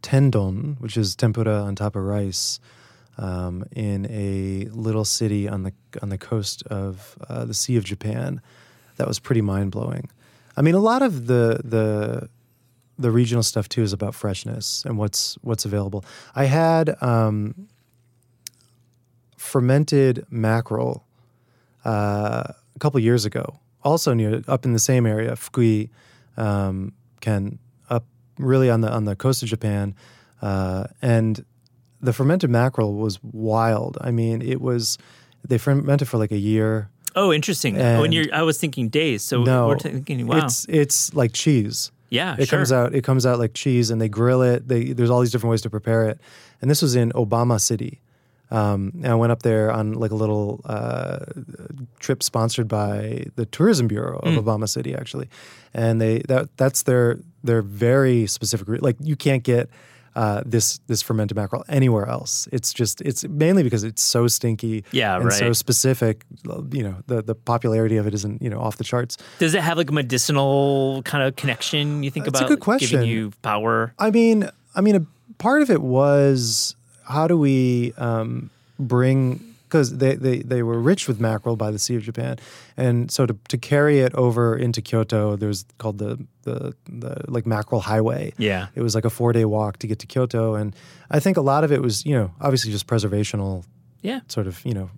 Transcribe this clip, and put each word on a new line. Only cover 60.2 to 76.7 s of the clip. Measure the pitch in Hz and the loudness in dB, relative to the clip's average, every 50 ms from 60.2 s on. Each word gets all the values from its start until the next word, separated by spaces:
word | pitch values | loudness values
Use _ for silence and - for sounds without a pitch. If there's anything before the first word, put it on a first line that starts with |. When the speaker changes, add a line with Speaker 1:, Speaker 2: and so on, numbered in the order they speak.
| 113 107 104 104 - | 0 0 0 -2 -4
Speaker 1:
this, | 131 113 117 107 - - - _ - | 0 0 0 2 0 -4 -6 _ -4
this | 113 107 | -4 -4
fermented | - - 117 110 107 98 104 | -2 -2 -2 -2 -2 -2 -2
mackerel | 107 104 95 - 131 - - | -4 -4 -4 -6 -8 -6 -2
anywhere | 151 139 135 127 117 107 98 | 2 2 4 4 4 2 0
else. | 110 120 131 131 - - - - - | -2 -6 -6 -4 -6 -6 -6 -6 -6
It's | - 127 123 - - | -6 -4 -4 -4 -2
just, | - 120 110 - - | -2 -2 -2 -2 -6
it's | - 143 127 - - | -6 -6 -6 -6 -8
mainly | 185 165 147 156 165 190 196 | -6 -2 0 2 4 4 4
because | 151 123 120 110 101 | 4 2 0 -2 -2
it's | 113 104 - | -4 -4 -2
so | - - - 120 120 120 | -2 0 2 2 2 2
stinky | - - - 120 113 104 - 113 110 110 101 - | 2 0 0 -2 -2 -2 -4 -4 -4 -6 -6 -4
Speaker 2:
Yeah, | - 131 117 104 92 92 | -2 0 2 2 2 2
Speaker 1:
and | - 120 | 2 2
so | - 101 - | 2 2 2
Speaker 2:
right. | 120 117 | 2 2
Speaker 1:
specific. | - - - 123 - - 131 131 - 120 113 107 - - _ - - - - - - - 131 | 0 0 0 0 2 2 2 2 2 2 0 0 -2 -8 _ -20 -16 -12 -10 -10 -10 -10 -8
You | 123 139 | -6 -6
know, | 113 101 92 92 - | -4 -6 -6 -10 -6
the, | - - 113 | -4 -4 -4
the | 104 107 113 | -2 -4 -8
popularity | - _ - 120 117 - 117 110 113 110 110 110 | -6 _ 0 0 0 2 2 2 2 2 2 2
of | 110 104 | 2 0
it | 104 | 0
isn't, | 104 104 98 107 104 117 | -2 -2 -4 -6 -6 -6
you | - 120 | -6 -6
know, | 104 - | -6 -4
off | - 113 - | -6 -6 -6
the | - 117 | -6 -6
charts. | - - 123 120 120 - - - - - - | -4 -2 -4 -4 -4 -10 -14 -16 -20 -4 -2
Speaker 2:
Does | 170 165 160 | 0 2 2
it | 202 | 2
have, | 160 165 170 160 | 0 0 0 0
like, | 170 135 | 0 0
a | 147 | 0
medicinal | 151 139 120 127 123 - - 151 139 139 139 139 139 139 139 139 139 135 135 135 135 131 | -2 0 0 0 0 0 2 2 2 2 4 4 4 4 2 2 2 0 0 -2 -4 -6
kind | - - 147 135 | -4 0 0 0
of | 135 131 | 0 0
connection, | - - 135 117 - - - - 151 147 147 147 147 | -2 -4 -4 -2 -2 -4 -4 -2 -2 -2 -2 -2 -2
you | 160 143 | -4 -4
think, | - 156 139 | -6 -4 -4
Speaker 1:
That's | 156 143 - | -2 0 0
a | - | 4
Speaker 2:
about | - | 4
Speaker 1:
good | 302 - | 2 2
question. | - 202 226 269 - 117 117 135 | 4 0 2 2 2 2 2 2
Speaker 2:
giving | 120 113 | 2 2
you | 113 110 110 104 101 _ | 0 -2 -4 -6 -8 _
power? | - 110 104 107 110 113 113 113 113 117 - - | -4 -2 -2 0 2 2 2 2 0 -2 -2 0
Speaker 1:
I | 196 220 | 0 4
mean, | 208 233 233 226 226 214 190 - _ _ _ _ _ | 6 6 6 6 6 4 2 -2 _ _ _ _ _
I | - | 2
mean, | 190 214 208 | 4 6 6
a | 190 160 - _ _ _ - 226 _ | 4 2 0 _ _ _ -20 -16 _
part | - 226 269 302 | 0 2 4 4
of | 294 254 | 4 4
it | 208 156 | 4 2
was, | - 131 127 131 139 143 143 143 139 139 135 127 123 113 110 - - - | 2 2 2 4 6 6 6 6 6 6 4 4 2 0 -2 -2 -2 -4